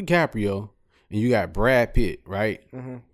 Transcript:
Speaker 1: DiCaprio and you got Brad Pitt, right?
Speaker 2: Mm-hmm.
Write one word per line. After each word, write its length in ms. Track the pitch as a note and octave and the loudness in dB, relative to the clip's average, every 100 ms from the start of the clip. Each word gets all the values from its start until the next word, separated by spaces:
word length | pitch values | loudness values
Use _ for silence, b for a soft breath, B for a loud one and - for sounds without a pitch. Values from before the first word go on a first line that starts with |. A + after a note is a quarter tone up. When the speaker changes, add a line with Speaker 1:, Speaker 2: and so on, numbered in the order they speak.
Speaker 1:
DiCaprio 720 | F3+ F3 D#3 A2 G2+ G2 G#2 _ _ _ - | 0 2 0 -2 -2 -4 -8 _ _ _ -8
and 100 | G#2 | -2
you 100 | A#2+ | 2
got 220 | A#2 E2+ | 2 0
Brad 420 | E2 A2+ C3 A#2 | 0 2 4 4
Pitt, 260 | - G#2 - - | 2 0 -2 -8
right? 340 | G2 A2 - _ | -4 -2 -4 _
Speaker 2:
Mm-hmm. 240 | B2+ B2+ B2+ - | -16 -14 -16 -18